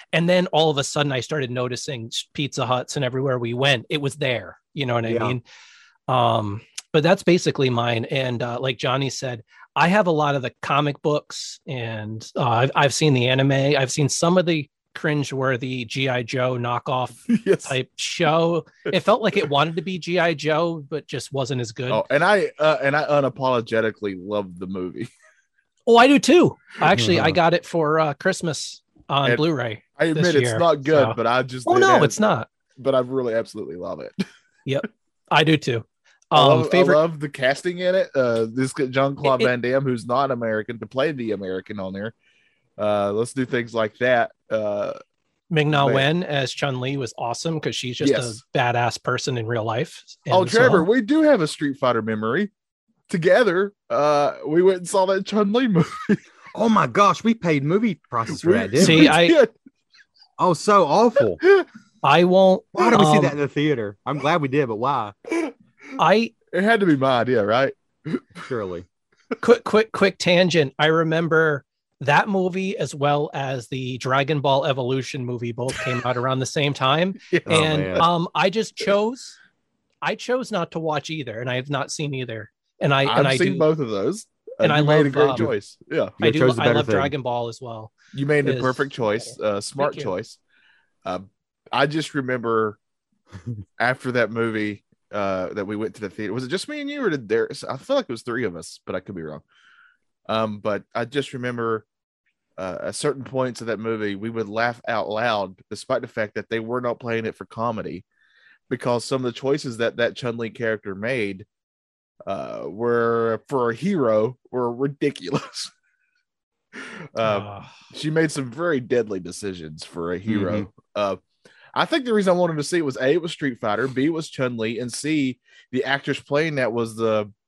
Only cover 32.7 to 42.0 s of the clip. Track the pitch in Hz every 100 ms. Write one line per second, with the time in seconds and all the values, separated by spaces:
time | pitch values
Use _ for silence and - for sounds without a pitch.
32.7 | - 131 131 123 131 120 113 101 101 78
33.7 | 87 90 78 58 - - - _ _ -
34.7 | 135 220 _ _ _ - 156 156 151 -
35.7 | 113 - _ _ _ - 151 139 - -
36.7 | 180 180 151 165 151 147 143 131 139 180
37.7 | 175 180 185 - 139 123 113 113 123 131
38.7 | - 131 131 139 139 143 127 120 123 120
39.7 | 135 139 120 113 123 139 120 113 107 107
40.7 | 117 107 127 156 139 113 98 95 95 -
41.7 | 104 95 98